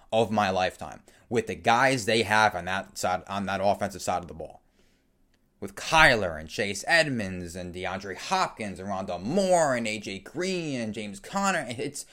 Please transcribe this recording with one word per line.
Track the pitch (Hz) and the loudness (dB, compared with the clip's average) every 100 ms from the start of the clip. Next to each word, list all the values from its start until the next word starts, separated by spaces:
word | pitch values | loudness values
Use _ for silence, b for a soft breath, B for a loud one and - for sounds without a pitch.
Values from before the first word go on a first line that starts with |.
| b | b
of | 110 110 | 2 2
my | 107 101 | 2 2
lifetime, | 95 90 - 78 50 - b b | 2 0 -2 -12 -14 -20 b b
with | 117 - | 0 0
the | 95 | -2
guys | 113 117 135 131 107 | 2 4 4 2 2
they | 117 | 2
have | 104 107 107 | 4 6 4
on | 90 87 | 2 -4
that | 95 - - | -4 -6 -4
side, | 98 90 - | -2 -2 -2
on | 98 95 | -6 -2
that | 95 | 0
offensive | 98 92 101 92 | 2 2 -2 -4
side | - 90 | -4 -4
of | 85 | -6
the | 80 | -12
ball. | 76 - _ _ _ _ _ _ _ _ _ _ | -14 -16 _ _ _ _ _ _ _ _ _ _
With | 101 | -14
Kyler | - - 160 156 117 92 78 | -10 2 6 8 6 2 -4
and | 80 | -8
Chase | - 101 95 - | -4 -4 -4 2
Edmonds | 165 156 123 95 92 87 90 | 2 4 -2 -4 -6 -8 -10
and | 90 | -10
DeAndre | 87 92 95 98 90 | -8 -6 -6 -8 -10
Hopkins | - 190 170 - 104 90 | -2 0 -2 -4 -10 -8
and | 95 | -6
Rondale | 95 95 87 | -6 -6 -6
Moore | 101 190 190 180 151 123 | -2 0 4 4 4 2
and | 113 | 0
A | 107 | -4
J | 104 98 | -6 -10
Green | - - 185 185 160 131 | -10 -6 -4 -4 -4 -4
and | 110 | -4
James | 107 104 98 | -6 -8 -12
Conner, | - 196 196 175 131 | -8 -2 0 0 -4
it's, | 120 117 - - | -6 -6 -8 -14